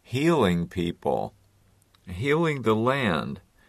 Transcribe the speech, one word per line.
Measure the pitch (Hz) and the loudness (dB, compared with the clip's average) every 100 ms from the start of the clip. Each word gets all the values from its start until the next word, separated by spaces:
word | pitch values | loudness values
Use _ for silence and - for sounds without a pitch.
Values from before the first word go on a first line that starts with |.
healing | _ 123 156 165 104 87 85 | _ 0 2 4 4 2 -2
people, | - 85 - - 62 53 _ _ _ _ _ _ _ - | -4 -4 -4 -4 -2 -4 _ _ _ _ _ _ _ -16
healing | 90 135 151 165 143 | -8 0 0 0 0
the | 120 110 | 0 2
land, | 117 139 120 80 62 69 _ _ | 2 0 0 -2 -4 -10 _ _